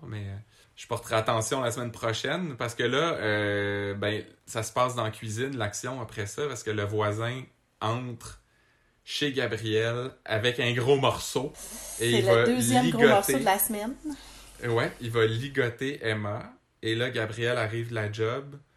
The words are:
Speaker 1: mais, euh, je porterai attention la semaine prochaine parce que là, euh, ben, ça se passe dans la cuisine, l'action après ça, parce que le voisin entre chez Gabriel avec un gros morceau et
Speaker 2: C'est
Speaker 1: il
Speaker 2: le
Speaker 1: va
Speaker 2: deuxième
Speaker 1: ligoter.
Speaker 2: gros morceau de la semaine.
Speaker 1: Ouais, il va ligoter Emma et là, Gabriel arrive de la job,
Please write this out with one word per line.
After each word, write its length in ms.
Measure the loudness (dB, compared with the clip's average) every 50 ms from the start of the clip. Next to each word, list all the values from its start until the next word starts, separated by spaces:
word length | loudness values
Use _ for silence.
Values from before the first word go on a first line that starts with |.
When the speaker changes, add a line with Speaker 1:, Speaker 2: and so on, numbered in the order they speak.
| -12
Speaker 1:
mais, 120 | -10 -10 -8 -8
euh, 100 | -8 -10 -10 -14 _ _ _ -20 _ _
je 100 | -20 -6
porterai 300 | -6 -6 -6 -2 0 0
attention 440 | 2 2 2 2 2 2 0 0 0
la 100 | 0 -2
semaine 220 | -2 -4 -6 -8
prochaine 640 | -8 -4 -4 -2 -2 -2 -2 -2 -2 -2 -4 -6 -4
parce 180 | -6 -6 -6 -2
que 80 | 0
là, 320 | 0 2 2 2 2 0 0
euh, 800 | 0 0 0 2 2 2 2 0 0 0 0 -2 -2 -2 -4 -4
ben, 280 | -2 -2 -2 -2 -2 -6 -10 -18 _ _
ça 160 | -8 -6 -4
se 100 | -4 -2
passe 220 | 2 2 2 2 2
dans 100 | -2 -2
la 60 | -4
cuisine, 460 | -4 -6 -8 -8 -4 -4 -4 -4 -2
l'action 440 | -4 -4 -4 -4 -6 -6 -6 -6 -8
après 260 | -10 -10 -8 -8 -8
ça, 200 | -6 -4 -4 -4
parce 160 | -4 -6 -6
que 80 | -4 -4
le 140 | -2 -2 -2
voisin 580 | 0 0 2 2 2 0 0 -2 -4 -4 -6 -10 -14 _ _ _ _ _ _
entre 600 | -2 -2 -2 -2 -4 -8 -10 -12 -14 -16 -16 -18 _ _ _ _ _ _ _ _ _ _ _ _ _
chez 280 | -8 -4 -2 -2 0
Gabriel 800 | 0 0 0 0 -2 -2 -2 0 2 2 2 2 0 -2 -4 -6 -10 _ _
avec 360 | -2 -2 2 2 2 2 2
un 120 | 0 0
gros 240 | 2 2 6 6 6
morceau 560 | 6 6 2 2 2 -6 -4 -2 -2 -4 -4 -8 -12 -14 -14 -14 -14 -12 -12 -4 0
et 100 | 2 4
Speaker 2:
C'est 60 | 4 4
Speaker 1:
il 60 | 6
Speaker 2:
le 60 | 6
Speaker 1:
va 120 | 6 6 6
Speaker 2:
deuxième 380 | 4 4 4 4 4 4 6 4
Speaker 1:
ligoter. 200 | 4 4 6 8
Speaker 2:
gros 100 | 8 8
morceau 220 | 8 6 4 0 2
de 60 | 4
la 140 | 2 4 4
semaine. 360 | 2 -2 -2 -4 -4 -6 -8 -8 -8 -8 -8 -8 -12 -20 -20 -20 -20 -20 -16 -8 -2
Speaker 1:
Ouais, 260 | 0 2 2 2 0 -4 -6
il 100 | -8 -2
va 160 | 2 4 4
ligoter 720 | 4 2 -2 -4 -2 0 0 0 0 0 -4 -6 -6 -6 -4 -2
Emma 460 | -2 -2 -2 -2 -4 -6 -6 -8 -12 -18 _ _ _ _ _
et 120 | -2 -2 0
là, 160 | 0 0 -2
Gabriel 480 | -2 -2 -4 -4 -2 -2 0 0 2 0
arrive 320 | 0 -2 -2 -4 -6 -4
de 40 | -4
la 140 | -4 -4 -4
job, 460 | -2 -2 -2 -2 -2 -4 -8 -10 -16 -18 _ _ _